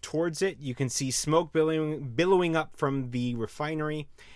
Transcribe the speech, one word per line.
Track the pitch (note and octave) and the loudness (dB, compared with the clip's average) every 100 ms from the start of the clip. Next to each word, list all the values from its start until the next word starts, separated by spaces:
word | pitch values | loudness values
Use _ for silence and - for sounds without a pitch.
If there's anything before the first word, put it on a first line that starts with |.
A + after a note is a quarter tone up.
towards | - D3+ F3 D#3 | -6 -2 -2 0
it. | F#3+ C#3+ | -2 -2
You | C#3+ | -8
can | A#2+ C3 | -2 -2
see | - C3+ | -2 -2
smoke | - - D#3 E3+ | -2 2 2 4
billowing, | D#3+ D#3 D#3+ D#3 D#3 C3+ | 2 2 2 -2 -4 -4
billowing | A2+ F3+ F#3+ F3 | 0 4 6 6
up | D#3+ D3+ - | 2 -2 -2
from | C#3+ C#3 B2+ | 0 0 -2
the | B2 B2 | -2 -2
refinery, | A#2+ A2 - D3+ D#3 D3+ D3+ D3 - - | -2 -4 -4 -4 -2 -2 -4 -8 -16 -20